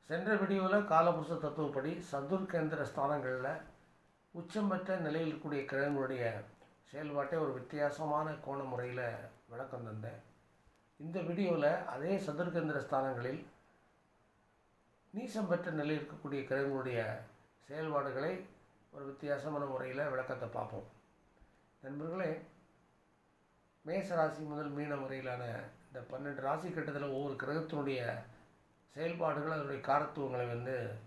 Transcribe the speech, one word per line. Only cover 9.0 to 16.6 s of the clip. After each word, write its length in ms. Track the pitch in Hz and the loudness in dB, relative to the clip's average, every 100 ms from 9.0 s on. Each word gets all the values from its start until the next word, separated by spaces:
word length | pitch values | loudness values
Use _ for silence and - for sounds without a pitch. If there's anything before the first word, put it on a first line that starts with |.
| 120 110 110 - - | -2 -4 -10 -16 -14
விளக்கம் 380 | 120 131 - 113 | -10 -8 -6 -8
தந்தேன். 340 | 110 113 110 - - _ _ - _ _ _ | -8 -8 -10 -16 -20 _ _ -20 _ _ _
இந்த 240 | 156 180 | -6 -2
வீடியோவில் 640 | 165 175 190 160 147 175 | -2 2 4 6 6 4
அதே 320 | - 131 156 196 | 0 -2 0 0
சதுர்கேந்திர 600 | - 147 175 165 156 143 | 0 0 0 2 0 0
ஸ்தானங்களில் 680 | - 135 135 123 120 147 - - _ _ _ _ _ _ _ _ _ _ _ _ _ _ _ | 2 2 2 0 -2 -4 -8 -20 _ _ _ _ _ _ _ _ _ _ _ _ _ _ _
நீசம் 340 | 202 254 214 190 | -8 -4 -2 2
பெற்ற 220 | 170 180 | 2 2
நிலையில் 320 | 156 147 151 | 0 2 0
இருக்கக்கூடிய 420 | 147 - 147 139 | -2 -8 -4 -4
கிரகங்களுடைய 760 | 135 135 | 0 2